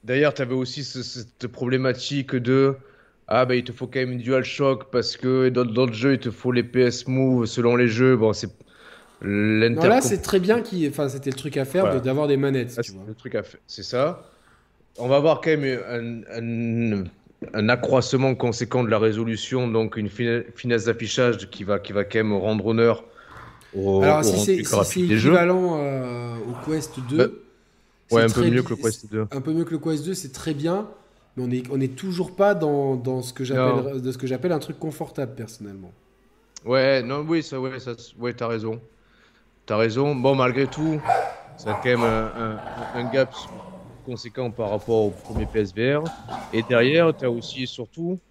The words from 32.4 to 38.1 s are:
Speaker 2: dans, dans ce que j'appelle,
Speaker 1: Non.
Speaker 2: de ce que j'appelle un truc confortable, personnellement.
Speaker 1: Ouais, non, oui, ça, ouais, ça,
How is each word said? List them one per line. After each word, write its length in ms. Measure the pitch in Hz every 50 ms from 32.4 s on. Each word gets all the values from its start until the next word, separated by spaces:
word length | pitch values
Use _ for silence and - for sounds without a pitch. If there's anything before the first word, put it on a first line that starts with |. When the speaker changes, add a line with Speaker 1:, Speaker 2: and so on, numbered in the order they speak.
| 196 202 208
Speaker 2:
dans, 420 | 175 160 151 147 143 139 139 135
dans 260 | 123 120 131 131 127
ce 100 | 117 123
que 120 | - - 131
j'appelle, 500 | 123 135 127 127 127 123 131 127 139 139
Speaker 1:
Non. 40 | 131
Speaker 2:
de 140 | 123 131
ce 60 | 123 -
que 80 | 135
j'appelle 260 | 127 131 123 127 180
un 60 | 170 147
truc 200 | - - - -
confortable, 560 | - 160 147 - 160 - - - 139 117 120
personnellement. 580 | - 113 104 - - 107 101 98 98 92 87 - _ _ _ _ _ _ _ _ _ _ _ _ - -
Speaker 1:
Ouais, 360 | 113 123 131 131 135 135 135
non, 220 | 117 120 135 147 151
oui, 160 | 160 165 165
ça, 160 | 151 - 139 131
ouais, 220 | 131 131 131 127
ça, 120 | 127 127 117 - - -